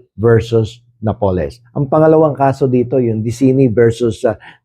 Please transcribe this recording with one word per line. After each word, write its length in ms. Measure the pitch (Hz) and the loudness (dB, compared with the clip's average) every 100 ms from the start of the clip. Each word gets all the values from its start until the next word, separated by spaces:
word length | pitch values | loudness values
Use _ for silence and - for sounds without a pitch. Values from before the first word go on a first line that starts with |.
| _ - | _ -2
versus 640 | 113 113 113 113 107 - _ _ | 2 2 2 -2 -2 -8 _ _
Napoles. 580 | 107 101 101 92 87 - _ - | -8 -2 -2 -2 -6 -10 _ -8
Ang 140 | 139 | -2
pangalawang 420 | 156 160 156 160 | 2 2 4 2
kaso 320 | 139 139 127 139 | 0 -2 0 -2
dito, 320 | 123 123 135 | 0 0 -2
yung 240 | 120 110 | -2 -2
Dicini 480 | 110 117 131 131 131 | -6 -2 0 2 2
versus, 560 | 107 117 113 120 104 120 | 2 2 2 -4 -2 -4
ah, 140 | 101 - - | -4 -12 -18